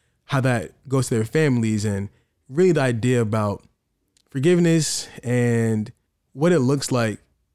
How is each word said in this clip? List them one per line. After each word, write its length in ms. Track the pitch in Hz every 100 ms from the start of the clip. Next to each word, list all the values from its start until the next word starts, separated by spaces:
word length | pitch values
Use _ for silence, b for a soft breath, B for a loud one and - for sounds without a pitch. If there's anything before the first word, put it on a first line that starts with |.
| _ _ -
how 140 | 135
that 300 | 131 117 80 - 131
goes 200 | 135 -
to 80 | 117
their 100 | 110
families, 580 | 160 151 120 110 107 107
and 240 | 98 98 - _ _ -
really 220 | 139 185
the 100 | 151
idea 380 | 131 117 123 123
about 420 | 107 110 104 98 _ _ _ _ _ _ _
forgiveness 760 | 135 156 175 170 165 147 - - -
and 680 | 120 123 120 117 113 110 104 - _ _ _
what 180 | 135 170
it 80 | 170
looks 320 | 127 143 -
like 280 | 123 113 98 _ _ _